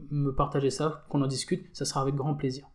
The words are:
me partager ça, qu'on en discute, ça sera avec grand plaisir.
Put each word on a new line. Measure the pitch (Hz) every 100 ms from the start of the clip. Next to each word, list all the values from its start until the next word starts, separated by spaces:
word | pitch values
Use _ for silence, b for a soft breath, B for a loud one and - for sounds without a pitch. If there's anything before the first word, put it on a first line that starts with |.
| -
me | 147 139
partager | 135 143 143 139
ça, | 135 151 151 -
qu'on | 143
en | 135
discute, | 131 - 180 -
ça | - 135
sera | 143
avec | 135
grand | 139 147
plaisir. | 147 131 135 -